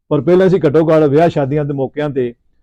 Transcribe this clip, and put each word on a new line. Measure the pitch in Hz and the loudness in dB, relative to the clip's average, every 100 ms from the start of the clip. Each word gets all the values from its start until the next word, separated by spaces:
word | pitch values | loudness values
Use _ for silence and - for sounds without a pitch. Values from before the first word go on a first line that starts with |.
| _ | _
ਪਰ | 147 | -4
ਪਹਿਲਾਂ | 127 180 190 | 2 2 2
ਅਸੀਂ | 180 151 | 2 2
ਘੱਟੋ | 147 160 | 0 2
ਘੱਟ | 156 | 2
ਵਿਆਹ | 151 143 170 | 2 2 2
ਸ਼ਾਦੀਆਂ | 160 135 151 | 0 -4 -4
ਦੇ | 147 | -4
ਮੌਕਿਆਂ | 139 127 143 147 | -6 -6 -6 -6
ਤੇ | 135 123 - _ _ | -4 -6 -8 _ _